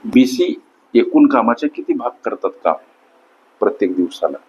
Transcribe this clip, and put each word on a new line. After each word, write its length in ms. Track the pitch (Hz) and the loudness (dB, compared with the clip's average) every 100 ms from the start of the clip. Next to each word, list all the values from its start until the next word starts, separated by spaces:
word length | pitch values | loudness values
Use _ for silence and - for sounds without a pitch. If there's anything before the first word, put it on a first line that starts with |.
बीसी 500 | - 123 127 - 180 - _ _ _ | 2 2 2 0 -4 -4 _ _ _
एकूण 320 | 117 - - 147 | 0 2 4 4
कामाचे 420 | 135 113 120 151 | 4 0 -2 -4
किती 260 | - 294 | -8 -6
भाग 160 | - 120 - | -4 -4 -8
करतात 260 | 110 101 95 - | -10 -6 -6 -4
काम 100 | 90 76 _ _ _ _ _ _ _ _ | -4 -4 _ _ _ _ _ _ _ _
प्रत्येक 360 | 107 - 95 90 | -4 -2 -4 -2
दिवसाला? 400 | 87 - 78 71 | -4 -4 -6 -6